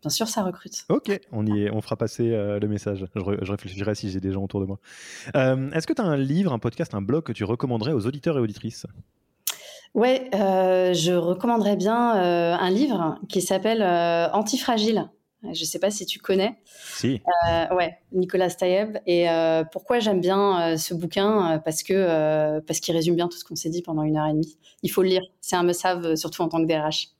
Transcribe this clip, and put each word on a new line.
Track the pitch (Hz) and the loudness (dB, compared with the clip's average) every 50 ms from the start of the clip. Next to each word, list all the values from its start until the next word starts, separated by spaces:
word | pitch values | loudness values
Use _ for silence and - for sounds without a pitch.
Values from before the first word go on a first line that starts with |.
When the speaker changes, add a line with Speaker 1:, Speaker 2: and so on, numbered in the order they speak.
Speaker 1:
Bien | _ 156 | _ -4
sûr, | - - 226 220 | -2 -2 -2 -2
ça | - 233 202 | -2 -2 -2
recrute. | 185 180 - - - - - - _ | -2 -4 -6 -12 -14 -14 -14 -2 _
Speaker 2:
Ok, | 185 285 - - 202 185 - _ | 0 0 2 0 -4 -4 -4 _
on | - 110 107 107 | -4 -2 0 0
y | 104 104 104 | 2 2 0
est, | 104 | 0
on | 107 107 | 0 -2
fera | 104 - 117 | -4 -4 -4
passer, | 107 117 110 - - 120 117 | -2 -2 -4 -2 -2 0 0
euh, | 117 110 101 104 104 104 | 0 0 0 -2 -2 -2
le | 104 104 | -2 -2
message. | 107 101 - 104 101 95 95 90 _ | -2 -2 -2 -4 -4 -4 -6 -6 _
Je | 107 | -4
re-, | 92 95 101 98 95 | -2 -2 -2 -2 -2
je | 92 | -4
réfléchirai | 101 101 - 95 90 92 98 107 107 | -6 -6 -6 -10 -10 -6 -4 -4 -4
si | - - 104 | -4 -4 -6
j'ai | 92 95 | -6 -4
des | 92 95 95 | -4 -2 -4
gens | 98 98 | -4 -6
autour | 95 - 101 | -4 -4 -4
de | 98 95 | -4 -4
moi. | 98 98 _ - - - - - - - - - - | -6 -12 _ -20 -20 -20 -20 -18 -18 -16 -14 -4 0
Euh, | 147 131 131 131 131 135 135 | 0 2 2 2 0 -2 -2
est-ce | - 160 160 - | -4 -4 -2 -2
que | 330 | -2
t'as | - 226 | 0 0
un | 185 151 | 0 2
livre, | 139 135 135 143 170 202 185 135 | 0 0 0 2 2 2 2 0
un | 113 | 0
podcast, | - 120 - - 170 - - | -2 -4 -2 -2 -6 -4 -4
un | 104 | -6
blog | 98 95 127 160 160 | -2 0 0 -2 0
que | - 117 | -4 -6
tu | - 107 | -4 -2
recommanderais | 92 113 120 - 131 123 113 107 135 160 | -2 -2 -2 -2 -2 -2 -2 -2 0 -2
aux | 127 95 | 0 0
auditeurs | 113 135 147 - 170 160 139 | -2 -4 -2 -2 -2 0 0
et | |
auditrices ? | 120 107 101 - - 110 - - - - - - - _ _ _ _ _ _ _ _ - - - - - - - - - _ | 0 -2 -2 -6 -8 -10 -10 -10 -16 -16 -16 -18 -20 _ _ _ _ _ _ _ _ -10 -10 -10 -14 -20 -20 -20 -20 -6 _
Speaker 1:
Ouais, | - 220 247 254 262 254 254 254 | 2 4 4 4 2 0 -2 0
euh, | 196 214 190 190 185 190 185 185 185 185 180 180 | 2 2 4 4 4 4 4 4 4 4 4 2
je | 170 156 175 | 2 2 2
recommanderais | 180 175 165 170 180 180 - 240 233 226 208 208 208 | 2 2 2 2 -2 0 2 2 2 2 4 2 2
bien, | 190 180 208 226 240 240 240 233 202 | 2 2 2 2 2 2 2 2 2
euh, | 180 175 175 170 170 170 170 175 | 2 2 2 2 2 2 2 2
un | 180 180 | 2 2
livre | 185 202 285 285 240 190 170 160 - - - - | 2 2 2 2 0 0 0 -2 -4 -6 -10 -4
qui | - 196 | -2 -2
s'appelle, | 180 - 196 190 190 214 226 226 214 | 0 0 0 0 2 0 0 2 2
euh, | 185 175 170 170 170 170 170 170 165 | 2 4 2 2 2 2 2 2 2
Antifragile. | - 196 214 214 - 254 - - 247 220 208 220 226 202 - - _ _ _ _ _ _ - 202 170 | 2 0 0 0 -2 -2 0 0 0 2 2 2 2 0 -2 -4 _ _ _ _ _ _ -12 -10 -8
Je | 160 160 | -6 -6
sais | 156 - - | -6 -4 -2
pas | - 196 | -2 -2
si | 208 208 190 - | -2 -2 -6 -8
tu | - - | -8 -10
connais. | - - 190 190 190 220 247 _ _ | -2 0 2 2 2 0 -2 _ _
Speaker 2:
Si. | _ - - - - - - - 120 135 113 - - 180 175 170 170 | _ -20 -20 -16 -14 -12 -4 -2 -2 -2 0 -2 0 2 2 2 2
Speaker 1:
Euh, | 165 165 165 - 180 | 2 2 2 0 2
ouais, | 180 175 160 165 - _ _ | 0 0 0 -2 -10 _ _
Nicolas | - 185 185 180 - 185 185 180 | -2 -2 -2 0 2 2 2 2
Taïeb. | 175 - - 180 180 190 214 220 214 208 - | 0 0 0 2 2 2 2 0 -4 -8 0
Et, | - 175 175 175 170 | 2 2 4 4 4
euh, | 165 165 165 165 160 160 160 160 | 4 2 4 4 4 2 0 -2
pourquoi | - 185 - - 247 240 | -6 -12 -2 0 0 2
j'aime | 220 214 202 180 | 2 2 2 2
bien, | 170 175 190 196 202 202 190 180 | 2 2 2 4 4 4 2 2
euh, | 170 165 165 160 | 2 0 0 -2
ce | 160 - 185 | -2 -4 -6
bouquin ? | 170 170 165 - 202 196 208 220 214 190 165 160 156 | -6 -6 -4 -2 0 2 2 2 2 2 2 0 0
Euh, | |
parce | - 165 156 160 - | 0 -2 -4 -4 -2
que, | - 190 | 0 0
euh, | 196 190 175 165 156 156 151 156 156 151 151 151 156 156 | 2 2 2 2 2 2 2 2 2 2 2 0 -2 -4
parce | - 160 - | -4 -6 -6
qu'il | - - 170 | -2 -2 0
résume | 165 160 170 175 | 0 2 2 2
bien | 170 170 175 | 2 0 -2
tout | 175 - | -4 -8
ce | - | -14
qu'on | - 170 | -12 -12
s'est | 156 - 170 | -8 -6 -6
dit | 160 175 175 | -6 -6 -6
pendant | - 165 156 | -4 -4 -2
une | 151 151 151 151 | 0 0 0 0
heure | 151 | 0
et | 156 151 | 0 0
demie. | 151 160 - - _ _ - _ _ | 0 -2 -4 -6 _ _ -20 _ _
Il | - 190 | -6 -4
faut | - - 185 | 0 2 2
le | 185 | 2
lire. | 185 185 185 - _ _ | 2 0 0 -4 _ _
C'est | - - - 180 | -8 -4 -2 0
un | 175 | 2
must-have, | 175 175 175 - 185 185 175 170 | 2 0 0 0 0 0 0 0
euh, | 165 160 | -2 -2
surtout | 156 - 165 160 - | -2 -2 -6 -4 -4
en | 180 160 | -4 -2
tant | - 165 | 0 0
que | 165 | 0
D | 160 165 | 2 2
R | 156 151 156 | 0 0 -2
H. | 151 - - - _ _ | -2 -4 -6 -8 _ _